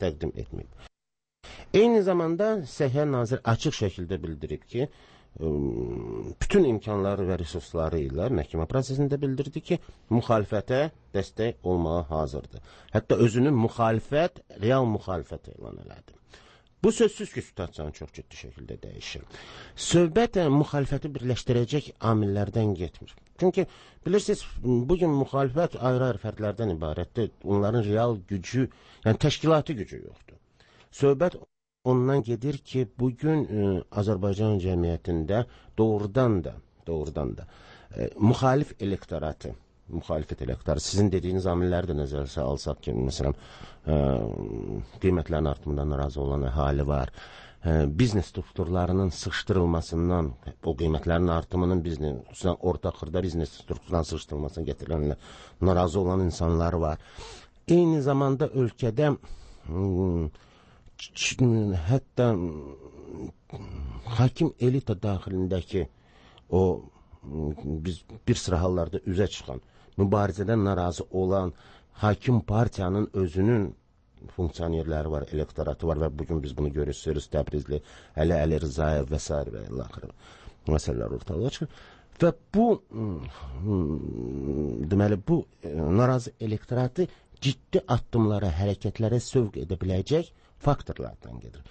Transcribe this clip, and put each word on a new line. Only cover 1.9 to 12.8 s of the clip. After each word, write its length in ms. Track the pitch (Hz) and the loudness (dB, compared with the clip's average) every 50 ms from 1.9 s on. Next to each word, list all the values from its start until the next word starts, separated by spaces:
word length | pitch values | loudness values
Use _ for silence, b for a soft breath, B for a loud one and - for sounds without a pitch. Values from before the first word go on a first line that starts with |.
| 233 214 185 | 6 6 4
zamanda 460 | 196 180 175 165 160 170 170 208 220 220 202 151 120 | 4 2 2 2 0 2 2 2 2 0 0 -4 -6
Səhiyyə 380 | - - 151 131 123 147 151 147 | -4 -2 0 0 2 2 0 2
Nazir 320 | 135 123 120 107 131 - - | 2 0 0 0 -2 -2 0
açıq 340 | 117 113 - - 156 - - | 0 0 2 0 -2 -2 0
şəkildə 400 | 110 95 - - 87 82 95 80 | -2 -2 -2 -4 -6 -6 -6 -6
bildirib 460 | - 80 80 73 76 71 76 - - - | -6 -6 -8 -8 -8 -8 -8 -8 -10 -8
ki, 200 | - 120 - - B B B B B B B B B - | -4 -4 -4 -4 B B B B B B B B B -6
ım, 920 | 78 80 73 73 71 67 57 58 62 60 60 60 57 57 55 55 52 - - | -4 -2 0 0 0 -2 -2 -4 -4 -6 -6 -6 -8 -8 -8 -10 -10 -10 -6
bütün 320 | - - - - 202 175 131 | -4 0 4 6 6 6 6
imkanları 560 | 113 101 - 107 104 101 95 98 101 95 95 90 | 2 0 -2 -2 -2 0 0 0 0 0 0 -2
və 80 | 92 87 | -2 -2
resursları 640 | 87 - - 87 - - - 85 80 80 82 80 71 | -4 -6 -6 -8 -8 -6 -4 -2 -2 0 0 -2 -2
ilə 240 | 65 65 78 95 127 | -2 -2 -2 -2 0
məhkəmə 400 | 127 85 71 - - 80 82 - | 0 0 -2 -2 -2 -4 -2 0
prosesində 500 | - 135 131 127 131 135 143 135 143 143 | 0 -2 -2 -2 0 0 0 0 0 -2
bildirdi 440 | 147 135 131 131 135 143 - 156 - | -2 -2 -2 -2 -4 -4 -6 -8 -4
ki, 160 | - 175 156 B B B B B - | -2 -2 -2 B B B B B 0
müxalifətə 680 | 110 117 - - 113 110 101 - 113 101 - - 127 135 151 160 - - _ - - | 0 2 4 4 2 2 2 0 -2 -4 -2 0 0 0 0 0 -4 -10 _ -6 -2
dəstək 480 | 101 92 - - - 110 117 113 - - | -2 -2 -2 -2 -2 -2 -2 -2 -2 -2
olmağa 400 | 90 90 87 82 80 82 87 82 71 | 0 2 2 2 0 0 -2 -2 -2
hazırdır. 500 | 78 78 78 65 65 69 - - - 55 B B B B | -2 -2 -2 -2 -4 -8 -10 -12 -16 -20 B B B B